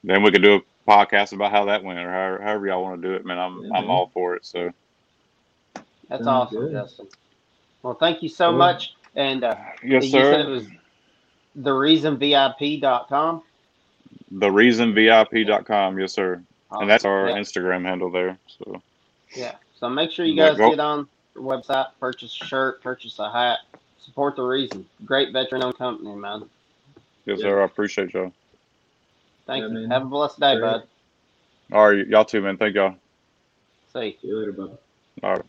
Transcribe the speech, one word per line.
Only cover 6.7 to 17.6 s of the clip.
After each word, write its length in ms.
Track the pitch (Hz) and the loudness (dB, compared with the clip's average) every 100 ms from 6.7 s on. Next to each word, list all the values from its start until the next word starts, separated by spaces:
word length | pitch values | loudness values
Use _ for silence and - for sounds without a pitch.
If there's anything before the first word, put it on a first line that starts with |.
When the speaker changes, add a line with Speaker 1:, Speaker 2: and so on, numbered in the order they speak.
Speaker 3:
Justin. 360 | 143 101 - - _ _ _ _ _ _ _ | -8 -12 -18 -20 _ _ _ _ _ _ _
Well, 120 | 123 | -12
thank 280 | 120 165 165 | 0 0 0
you 60 | 160 | -8
so 220 | - 170 | 0 2
Speaker 2:
Cool. 80 | 170 | 4
Speaker 3:
much. 360 | 175 175 - _ _ | 4 2 -8 _ _
And, 300 | - 139 131 | -4 -4 -2
uh, 120 | 123 107 - - | -4 -6 -10 -14
Speaker 1:
Yes, 220 | 123 131 | 2 2
Speaker 3:
you 60 | 135 | 4
said 240 | 135 139 | 4 6
Speaker 1:
sir. 60 | 147 | 4
Speaker 3:
it 80 | 143 | 2
was 200 | 127 104 - _ _ _ _ _ _ _ 147 | -6 -10 -20 _ _ _ _ _ _ _ -8
the 160 | 131 | -2
reason 440 | 135 143 160 151 139 | 0 4 4 2 -2
V 180 | 143 143 | 2 2
I 180 | 135 - | 2 0
P 200 | 143 151 | -6 -2
dot 300 | 139 120 - | 0 -2 -2
com? 340 | 139 160 165 _ _ _ _ _ _ _ - _ | -2 -2 -4 _ _ _ _ _ _ _ -20 _
Speaker 1:
The 180 | 95 98 | -2 2
reason 440 | 98 123 113 117 | 4 4 4 2
V 160 | 104 110 | 4 6
I 140 | 113 | 6
P 200 | 107 117 | 4 0
dot 200 | 107 104 | 0 -2
com, 340 | - 104 95 95 | 0 -2 0 -2
yes, 140 | 95 | -6
sir. 300 | - 92 90 90 _ _ | -4 -4 -4 -12 _ _
Speaker 3:
Awesome. 120 | 101 | -8
Speaker 1:
And 80 | 104 | 2
that's 140 | 110 | 2
our 240 | 98 98 98 | 4 0 0
Speaker 3:
Yeah. 80 | 101 | -4
Speaker 1:
Instagram 460 | 101 - | -6 -4